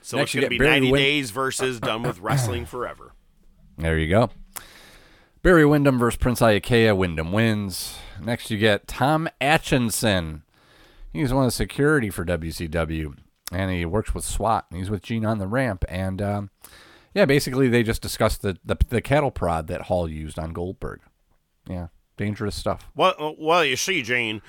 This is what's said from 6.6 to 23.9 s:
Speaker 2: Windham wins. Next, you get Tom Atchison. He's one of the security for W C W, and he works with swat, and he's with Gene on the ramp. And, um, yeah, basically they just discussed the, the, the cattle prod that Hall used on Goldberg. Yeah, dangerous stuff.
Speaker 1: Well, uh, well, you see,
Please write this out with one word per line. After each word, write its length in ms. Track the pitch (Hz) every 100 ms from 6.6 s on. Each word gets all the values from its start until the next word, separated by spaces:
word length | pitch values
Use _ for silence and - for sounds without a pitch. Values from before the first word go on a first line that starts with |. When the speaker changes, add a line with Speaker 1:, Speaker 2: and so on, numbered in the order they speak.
| - 120 110 98
Speaker 2:
Windham 360 | 92 80 82
wins. 680 | 101 113 107 98 87 - - - 95
Next, 280 | 82 117 -
you 80 | 110
get 300 | 110 101 -
Tom 400 | - 127 156 160 _
Atchison. 1000 | 135 160 - 143 117 - 117 95 80 78 _ _ _ _ - - -
He's 200 | 160 139
one 100 | 131
of 40 | 127
the 40 |
security 580 | - 107 - 143 151 107
for 140 | 95
W 280 | 87 87 82
C 160 | - 85
W, 480 | 82 80 80 76 69 - _ -
and 200 | 90 95
he 140 | 90 85
works 280 | 87 -
with 100 | 90
swat, 420 | - - 101 107 -
and 100 | 85
he's 100 | 95
with 120 | 104
Gene 220 | - 113 110
on 140 | 110
the 80 | 95
ramp. 360 | 120 127 92 -
And, 320 | 90 95 95
um, 280 | 101 101 101 _ - - - - _
yeah, 120 | 196 175
basically 420 | 143 147 127 131
they 160 | 120
just 180 | 110 110
discussed 400 | 101 - 110 -
the, 160 | 101 90
the, 140 | - 95 -
the 120 | 117
cattle 300 | - 143 139
prod 360 | - 87 82 78
that 160 | 87
Hall 240 | - 92 82
used 300 | 78 78 -
on 140 | 80
Goldberg. 480 | 82 90 95 - 50 _ _ _ _ _ _ -
Yeah, 200 | 92 85 _ _ -
dangerous 380 | 104 101 104 -
stuff. 340 | 104 95 - 127
Speaker 1:
Well, 180 | 180 185
uh, 120 | 151 156
well, 280 | 156 175 147
you 100 | 123
see, 260 | -